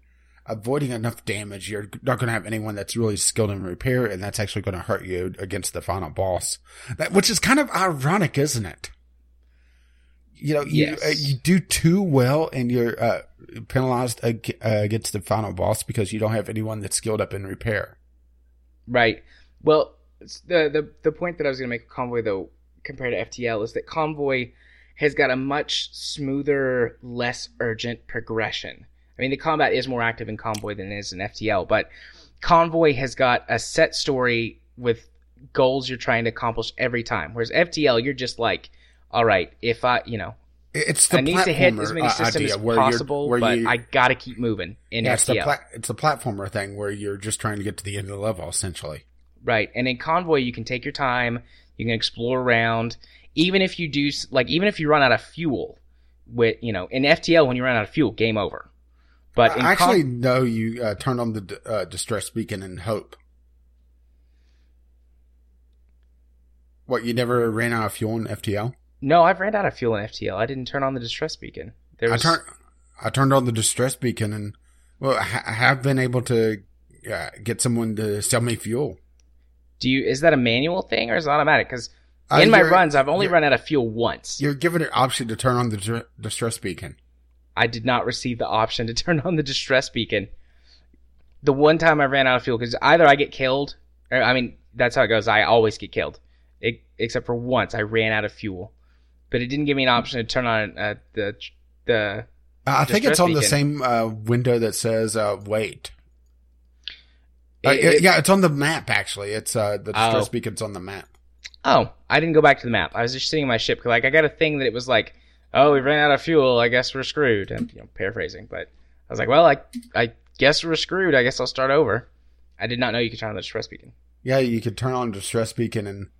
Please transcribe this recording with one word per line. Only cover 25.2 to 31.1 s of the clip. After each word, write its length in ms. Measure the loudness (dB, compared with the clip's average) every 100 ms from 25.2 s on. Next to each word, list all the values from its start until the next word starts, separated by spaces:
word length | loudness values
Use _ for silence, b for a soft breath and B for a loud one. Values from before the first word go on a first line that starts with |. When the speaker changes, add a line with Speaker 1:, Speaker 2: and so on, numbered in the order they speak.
| 0
Speaker 2:
a 60 | 0
much 560 | -2 -4 -4 -6 -8
smoother, 1040 | -10 -12 -8 -4 -2 0 0 0 0 -2 -4
less 460 | -12 -6 -4 -6 -10 -6
urgent 460 | -4 -4 -6 -8 -10
progression. 800 | -10 -6 -4 -4 -6 -10 -16 -20 _ _ -6
I 40 |
mean, 80 | -4
the 60 | -2
combat 340 | 0 2 2
is 160 | 0 -2
more 140 | -2
active 260 | -2 -4 -8
in 80 | -8
Convoy 380 | -6 -6 -8
than 180 | -10 -10
it 60 | -10
is 140 | -10